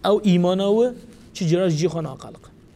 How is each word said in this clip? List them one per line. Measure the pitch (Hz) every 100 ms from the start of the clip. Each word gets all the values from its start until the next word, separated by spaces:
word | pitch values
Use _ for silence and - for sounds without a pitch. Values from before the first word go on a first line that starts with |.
او | 190 208
ایمان | 208 175 175 185
و | 196 220 247 240 - - -
چی | - 165
جراش | 175 185
جی | 151 170
خو | 165
ناقلق. | 151 131 113 - - - -